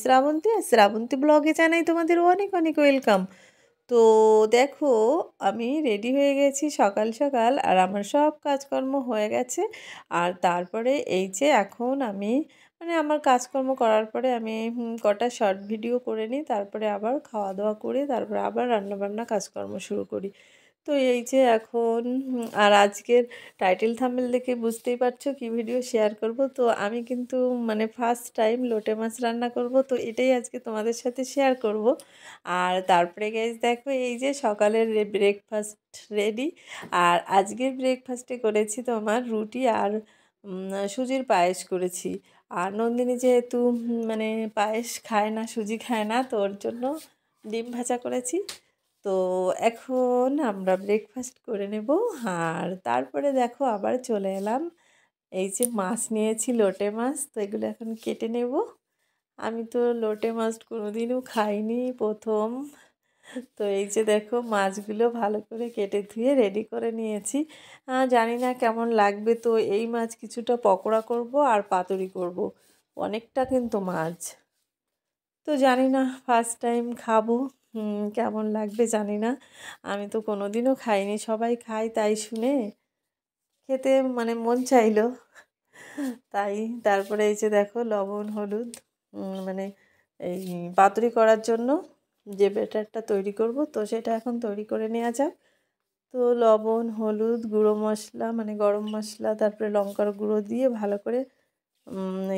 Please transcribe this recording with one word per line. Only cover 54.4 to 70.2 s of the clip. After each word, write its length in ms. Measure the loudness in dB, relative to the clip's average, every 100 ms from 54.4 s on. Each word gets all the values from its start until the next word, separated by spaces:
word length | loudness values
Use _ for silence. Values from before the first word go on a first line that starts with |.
এলাম, 220 | -2 -2 -4 _ _ _ _ _ _
এই 160 | -6 -4 -2
যে 80 | -2 -2
মাছ 200 | -4 -4 -4
নিয়েছি, 340 | -2 -2 -2 -2 2
লোটে 280 | 2 0 -4 -2
মাছ, 180 | -4 -4 -8
তো 40 | -6
এগুলো 200 | -6 -4 -6
এখন 160 | -6 -10 -8
কেটে 240 | -8 -6 -4 -4
নেব। 160 | -2 -2 -4 -8 _ _ _ _ _ -10
আমি 240 | -8 -6 -6
তো 80 | -2 0 0
লোটে 280 | -2 -2 -4 -2
মাছ 160 | -2 -4 -10
কোনোদিনও 480 | -8 -6 -4 -2 -4 -4
খাইনি, 480 | -2 0 -2 -2 -2 -4 -2
প্রথম। 480 | -4 -4 -2 -2 -2 -6 -12 -16 _ _ _ _ -16 -14 -12 -6
তো 60 | -2 -2
এই 80 | -2
যে 80 | 0 2
দেখো, 240 | 2 0 -4 0
মাছগুলো 520 | 0 0 -2 -6 0 0 0
ভালো 180 | -2 -2 -6
করে 180 | -8 -8 -4
কেটে 240 | -2 -2 -4
ধুয়ে 220 | -2 2 4
রেডি 220 | 2 0 -6
করে 180 | -4 -4 -4
নিয়েছি। 380 | -4 -6 -4 -4 -4 -8 -20 -18 -4
আহ, 140 | 0 4
জানি 220 | 4 2 0
না 60 | -2 0
কেমন 240 | 0 0 0 2
লাগবে, 320 | 2 2 0 0
তো 60 | 2 2 2 0
এই 80 | 0
মাছ 160 | -4 -4 -8